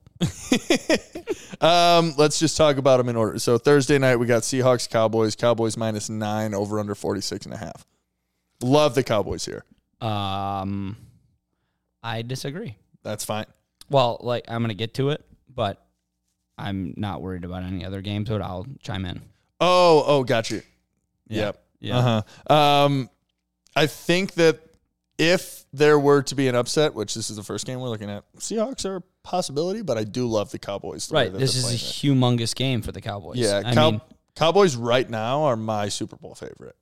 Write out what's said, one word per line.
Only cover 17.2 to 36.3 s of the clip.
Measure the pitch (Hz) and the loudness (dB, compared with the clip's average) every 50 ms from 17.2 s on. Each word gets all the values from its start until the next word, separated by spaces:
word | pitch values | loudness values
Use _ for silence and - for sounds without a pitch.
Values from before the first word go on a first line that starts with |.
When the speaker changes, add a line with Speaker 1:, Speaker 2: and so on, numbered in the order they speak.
Speaker 2:
worried | 76 95 92 90 87 | -8 -10 -10 -10 -10
about | 87 90 90 90 | -10 -10 -10 -8
any | 90 95 90 90 | -8 -8 -8 -8
other | 95 98 98 | -8 -10 -10
games, | 92 104 104 104 104 110 | -8 -6 -6 -6 -4 -4
but | 110 101 | -4 -6
I'll | 87 - 92 90 - 135 131 - | -6 -6 -8 -10 -12 -12 -16 -16
chime | - - 104 95 95 | -12 -10 -8 -8 -8
in. | 90 104 98 - - _ _ _ _ _ - | -8 -10 -12 -14 -18 _ _ _ _ _ 0
Speaker 1:
Oh, | 165 180 180 180 180 175 160 147 127 135 | 2 4 4 6 6 6 6 6 6 4
oh, | 147 139 127 | 4 2 2
got | 113 127 113 110 - | 2 0 0 0 -2
you. | 113 92 - _ _ _ _ _ _ _ _ _ _ _ _ - | -6 -8 -8 _ _ _ _ _ _ _ _ _ _ _ _ -8
Speaker 2:
Yeah. | - 107 104 | -6 -4 -4
Speaker 1:
Yep. | 104 - - _ _ _ _ | -4 -6 -8 _ _ _ _
Speaker 2:
Yeah. | 120 107 113 123 123 123 113 107 - - - - - - | -8 -4 0 0 2 2 2 0 -2 -4 -10 -8 0 2
Speaker 1:
Uh-huh. | 147 | 4
Um, | 151 147 143 143 143 143 143 143 135 123 - _ _ _ _ _ _ _ _ _ _ _ _ _ | 4 6 6 6 4 4 4 2 0 -4 -6 _ _ _ _ _ _ _ _ _ _ _ _ _
I | 143 156 143 | 0 0 0
think | - - - - 170 180 196 190 - | 0 -4 -2 0 0 0 0 -2 0
that | 170 165 160 156 - - _ _ _ _ _ _ _ _ _ _ - | 4 4 4 4 2 -4 _ _ _ _ _ _ _ _ _ _ 0
if | 156 165 180 180 - - - - - _ - | 2 2 2 2 0 -6 -16 -20 -20 _ 0
there | 135 147 151 151 147 | 4 6 6 6 6
were | 139 143 143 143 135 | 6 6 4 4 4
to | - 135 | 0 -2
be | 135 139 127 | 0 0 2
an | 123 | 2
upset, | 120 120 - - 160 151 151 - | 2 0 0 0 0 0 0 0
which | 110 104 - - | -4 -6 -6 -6
this | 113 107 - | -8 -8 -8
is | 110 | -8
the | 107 101 | -10 -8
first | - 98 104 - - | -8 -8 -8 -8 -8
game | 127 127 | -8 -8
we're | 127 123 | -8 -8
looking | 113 101 104 104 | -8 -8 -8 -10
at, | 104 104 - _ _ - | -12 -12 -14 _ _ -14
Seahawks | - - 196 226 208 269 269 - - | -10 -6 -4 -4 -4 -4 -6 -8 -8
are | 190 190 180 | -8 -8 -10
a | - _ _ _ _ | -12 _ _ _ _
possibility, | - - 180 175 - 135 143 170 180 196 226 220 | -6 -4 -4 -4 -2 -4 -4 -2 -2 -4 -4 -4
but | 147 117 110 | -4 -2 -2
I | 107 | -4
do | 104 90 123 123 120 | -4 -4 -4 -2 0
love | 110 104 101 - | 0 0 -2 -2
the | - - | -6 -10
Cowboys | - - 101 95 - - 69 - - - | -8 -8 -8 -8 -8 -10 -10 -10 -8 -2
the | 156 | 0
way | 151 120 | 0 0
Speaker 2:
Right. | 95 92 | 0 0
Speaker 1:
that | 98 | -2
Speaker 2:
This | 135 127 117 | -2 0 0
Speaker 1:
they're | 127 | -2
Speaker 2:
is | 123 120 120 113 | -2 -4 -4 -4
a | - - - - - 143 | -6 -8 -8 -2 0 2
Speaker 1:
playing | 139 127 127 123 123 117 | 2 4 4 4 2 2
it. | |
Speaker 2:
humongous | 117 110 - | 0 -2 -4
game | - 127 135 131 110 | -4 -2 -2 -2 -4
for | 98 - | -4 -8
the | - 98 | -10 -12
Cowboys. | - - 101 101 80 80 - 127 | -10 -10 -10 -10 -12 -10 -4 -2
Speaker 1:
Yeah, | 117 101 101 101 101 | 0 0 0 0 0
Speaker 2:
I | 120 123 | 0 2
Speaker 1:
Cow-, | 135 151 160 | 4 4 4
Speaker 2:
mean, | 107 107 - _ - _ _ _ _ | 2 0 -4 _ -20 _ _ _ _
Speaker 1:
Cowboys | - 151 165 165 202 202 175 127 | 0 0 4 4 6 4 4 2
right | 117 117 120 120 135 123 101 | 0 0 2 2 2 2 0
now | 113 110 110 117 135 151 156 | -4 -4 -4 -2 -2 0 0
are | 143 120 | 0 0
my | 110 110 110 110 104 104 101 | 0 -2 -4 -4 -2 -4 -4
Super | - - 107 - - | -4 -6 -8 -10 -10
Bowl | - - - | -14 -18 -18